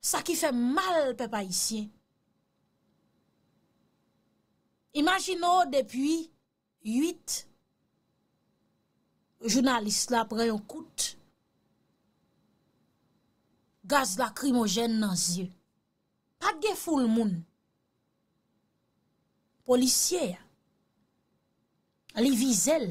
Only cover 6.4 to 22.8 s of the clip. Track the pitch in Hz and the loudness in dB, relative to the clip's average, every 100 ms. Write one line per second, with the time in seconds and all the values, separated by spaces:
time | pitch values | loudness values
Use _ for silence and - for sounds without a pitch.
6.4 | _ _ _ _ 214 233 320 349 - - | _ _ _ _ -4 0 0 -2 -8 -10
7.4 | - _ _ _ _ _ _ _ _ _ | -10 _ _ _ _ _ _ _ _ _
8.4 | _ _ _ _ _ _ _ _ _ _ | _ _ _ _ _ _ _ _ _ _
9.4 | 233 226 262 247 214 208 - 240 220 220 | 0 2 2 2 0 -2 0 0 0 0
10.4 | 233 214 214 320 320 - - - _ _ | 0 -2 -6 -16 -16 -6 -6 -6 _ _
11.4 | _ _ _ _ _ _ _ _ _ _ | _ _ _ _ _ _ _ _ _ _
12.4 | _ _ _ _ _ _ _ _ _ _ | _ _ _ _ _ _ _ _ _ _
13.4 | _ _ _ _ 185 285 262 185 233 - | _ _ _ _ 0 2 2 -2 -2 -2
14.4 | 277 247 220 185 233 220 214 180 - 175 | 0 2 2 0 0 0 0 0 -2 -2
15.4 | 185 - _ _ _ _ _ _ _ _ | -6 -10 _ _ _ _ _ _ _ _
16.4 | 370 370 415 359 - 302 240 226 214 175 | -4 -2 -2 -4 -2 0 2 2 0 -2
17.4 | 165 _ _ _ _ _ _ _ _ _ | -8 _ _ _ _ _ _ _ _ _
18.4 | _ _ _ _ _ _ _ _ _ _ | _ _ _ _ _ _ _ _ _ _
19.4 | _ _ - 254 254 - - 349 269 180 | _ _ 0 2 4 2 2 0 -2 -6
20.4 | - _ _ _ _ _ _ _ _ _ | -14 _ _ _ _ _ _ _ _ _
21.4 | _ _ _ _ _ _ _ - 240 247 | _ _ _ _ _ _ _ 0 2 4
22.4 | 262 220 - 311 | 2 2 2 2